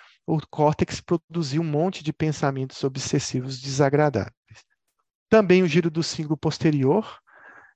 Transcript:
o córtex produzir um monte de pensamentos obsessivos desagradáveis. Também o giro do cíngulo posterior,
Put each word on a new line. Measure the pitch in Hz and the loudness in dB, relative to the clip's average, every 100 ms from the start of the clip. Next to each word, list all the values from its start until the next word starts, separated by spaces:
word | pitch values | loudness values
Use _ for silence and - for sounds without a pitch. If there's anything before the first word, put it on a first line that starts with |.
| - _ - | -20 _ -6
o | 160 - | -4 -4
córtex | - 151 151 175 - | 0 2 2 -2 -4
produzir | - 175 - 165 143 147 | -4 -4 -4 -6 -4 -2
um | |
monte | 165 147 180 180 | -2 -2 -2 -4
de | 151 | -8
pensamentos | - 156 147 143 135 131 - | -4 -4 -2 -2 -2 -8 -6
obsessivos | 139 131 - 147 - 127 131 127 | -6 -4 -4 -4 -2 -6 -8 -10
desagradáveis. | 135 135 139 147 151 117 95 - _ - _ _ _ _ _ _ _ | -8 0 2 4 2 0 -6 -10 _ -20 _ _ _ _ _ _ _
Também | 220 190 185 | 4 6 6
o | 180 | 6
giro | 156 170 | 2 2
do | 156 | -2
cíngulo | 156 - 151 156 | -4 -6 -4 -2
posterior, | 160 - 165 147 131 190 - - _ _ - - - | -2 0 0 2 2 2 -2 -12 _ _ -20 -20 -20